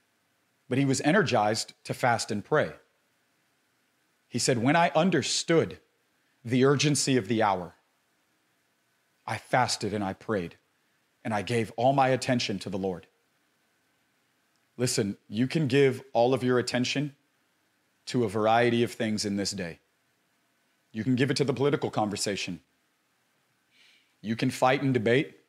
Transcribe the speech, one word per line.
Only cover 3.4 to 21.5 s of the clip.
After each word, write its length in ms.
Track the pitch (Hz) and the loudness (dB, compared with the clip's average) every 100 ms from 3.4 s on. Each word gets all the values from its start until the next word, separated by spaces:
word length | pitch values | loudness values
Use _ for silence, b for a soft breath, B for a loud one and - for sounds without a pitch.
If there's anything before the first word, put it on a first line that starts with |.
| _ _ _ _ _ _ _ _ _ | _ _ _ _ _ _ _ _ _
He 100 | 120 | -4
said, 200 | - 113 | -2 0
"When 180 | 123 170 | 2 2
I 140 | 175 | 2
understood 880 | 156 185 165 - - - 165 98 - _ _ _ _ _ _ | 2 2 0 -2 -4 0 0 0 -4 _ _ _ _ _ _
the 220 | 113 127 135 | -2 2 4
urgency 500 | 139 147 139 - 127 | 4 2 0 2 0
of 120 | 101 | 2
the 140 | 110 | 2
hour, 320 | 104 92 85 - _ _ _ _ _ _ _ _ _ _ _ _ _ _ - | 2 0 -6 -16 _ _ _ _ _ _ _ _ _ _ _ _ _ _ -10
I 120 | 113 | -10
fasted 560 | - 131 117 - 104 | 0 0 2 -2 -4
and 100 | 104 | -4
I 80 | 98 | -4
prayed, 460 | 98 - 104 85 - _ _ _ _ _ _ | -6 -4 -4 -4 -10 _ _ _ _ _ _
and 80 | 117 | -6
I 80 | 104 | -4
gave 320 | 95 120 107 - | -2 -2 -2 0
all 180 | 127 | 2
my 140 | 139 131 | 4 2
attention 500 | 127 - 123 - 98 | 2 0 -2 -2 -6
to 100 | 101 | -6
the 80 | 95 | -6
Lord." 280 | 95 85 - _ _ _ _ _ _ _ _ _ _ _ _ _ _ _ _ - | -4 -6 -12 _ _ _ _ _ _ _ _ _ _ _ _ _ _ _ _ -4
Listen, 380 | 123 - 101 - - | -2 0 -2 -4 -6
you 200 | 104 135 | -4 -2
can 180 | 170 139 | 0 2
give 360 | 139 135 117 - | 4 4 2 -4
all 200 | 117 123 | 0 2
of 120 | 131 | 2
your 140 | 127 123 | 2 0
attention 560 | 117 123 123 139 147 - _ _ _ _ _ _ _ _ - | 0 -2 -2 -4 -6 -8 _ _ _ _ _ _ _ _ -6
to 180 | 127 | -2
a 40 | 110 | 0
variety 560 | 110 107 117 120 117 | 2 4 4 4 2
of 80 | 117 | 0
things 320 | - 110 104 | -2 -4 -2
in 120 | 104 101 | -2 -4
this 140 | 95 | -4
day. 300 | 101 87 82 _ _ _ _ _ _ _ _ _ _ _ | -6 -8 -12 _ _ _ _ _ _ _ _ _ _ _
You 100 | 110 | -6
can 140 | 127 123 | 0 2
give 140 | 139 | 2
it 60 | 143 | 0
to 60 | |
the 80 | 139 | 0